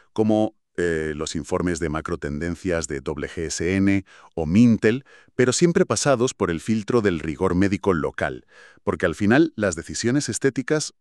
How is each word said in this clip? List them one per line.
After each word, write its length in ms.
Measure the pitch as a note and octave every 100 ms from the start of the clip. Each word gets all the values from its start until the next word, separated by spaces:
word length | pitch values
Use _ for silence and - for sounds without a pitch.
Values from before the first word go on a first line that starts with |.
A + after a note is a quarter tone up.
| _
como, 420 | - G#2+ G#2+ G#2+ - _ -
eh, 340 | F2 D#2+ D#2
los 220 | D2+ D#2 E2+
informes 440 | D2 F2+ F2 E2+
de 100 | E2+
macrotendencias 1000 | D2+ D#2 E2+ D2+ D2 E2+ E2+ F#2 E2 D#2+
de 140 | C#2+
W 260 | C#2 C#2+ C#2+
G 140 | - D#2+
S 280 | - E2+ F#2+
N 300 | G2 G2 - - -
o 120 | - D#2
Mintel, 580 | F#2+ A#2+ A2 A2 B2 - - _
pero 180 | - B2+
siempre 320 | B2 F3 E3+
pasados 480 | F#3 A2 D3+ B2+ B2+
por 180 | - F#2
el 120 | E2
filtro 400 | - A2 G2+ B2
del 180 | G2+ E2+
rigor 340 | D#2 C#2+ F#2
médico 380 | F2 G2 F#2+ G2+
local, 540 | F2 C#2 - D#2 B1 - - - _
porque 200 | - E2+
al 100 | F2+
final 380 | D#2+ G2+ B2+ D#3+
las 220 | - G2+ E2
decisiones 540 | - D#2 A#2 C#3 C#3
estéticas 640 | A2 C#3+ C3+ B2+ D#3 - -